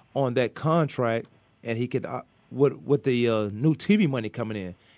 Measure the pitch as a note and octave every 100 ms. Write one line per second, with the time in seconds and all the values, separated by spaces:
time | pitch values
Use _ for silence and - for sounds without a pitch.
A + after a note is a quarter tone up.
0 | _ C#3+ C3 B2 A#2+ - D#3 E3 D3+ -
1 | A#2+ A#2 - _ _ _ A#2 A2+ B2 C3
2 | - B2+ - _ - B2+ C#3 - - C#3
3 | C#3 A#2+ A#2+ A2 G#2 G#2 D3+ D#3 - G#3
4 | F3 C3 A2 - A2+ G#2+ F2+ F2+ _